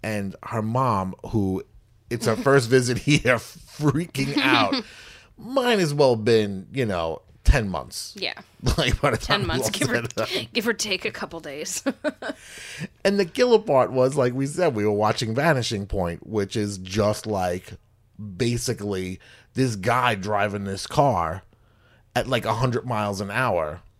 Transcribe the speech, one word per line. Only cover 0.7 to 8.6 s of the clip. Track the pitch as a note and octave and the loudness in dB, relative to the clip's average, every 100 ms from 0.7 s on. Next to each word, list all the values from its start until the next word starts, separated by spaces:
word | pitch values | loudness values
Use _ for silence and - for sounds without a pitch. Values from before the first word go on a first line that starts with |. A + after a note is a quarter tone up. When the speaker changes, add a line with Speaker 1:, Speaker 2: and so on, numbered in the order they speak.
| A#2+ C3 G#2 F#2+ F#2 - | 0 2 2 0 -6 -4
Speaker 1:
who | A#2 G2 F#2+ - - _ _ _ | 0 0 -2 -6 -20 _ _ _
it's | A#2+ A#2+ | -4 -2
her | A2 | 0
first | C3+ C#3 A#2 | 6 6 6
<laughs> | |
visit | C3 B2 A#2 | 2 4 -2
here, | - D3 B2 A#2+ | 2 2 4 0
freaking | - - - - D3 C#3 F3 - C#3 C#4+ | -2 -20 -20 -2 0 0 -4 -6 -4 0
out, | C4 - G3+ C4 G#3 - - | 2 2 2 -2 -6 -18 -20
Speaker 2:
<laughs> | - - - | -20 -20 -18
Speaker 1:
might | A3+ C4+ B3 A3 | -4 0 2 2
as | E3 | 2
well | D3 C#3 A#2 | 4 4 4
been, | G#2+ A2+ G#2 F#2+ F#2+ | 4 4 2 -4 -8
you | C3 A#2 | -4 -2
know, | F#2 E2 D#2+ _ - | -2 -2 -6 _ -2
ten | - C#3+ G#2 | 4 4 4
months. | E2+ B1 - - - | -4 -8 -12 -12 -10
Speaker 2:
Yeah. | - - | -10 -10
Speaker 1:
<laughs> | - _ | -18 _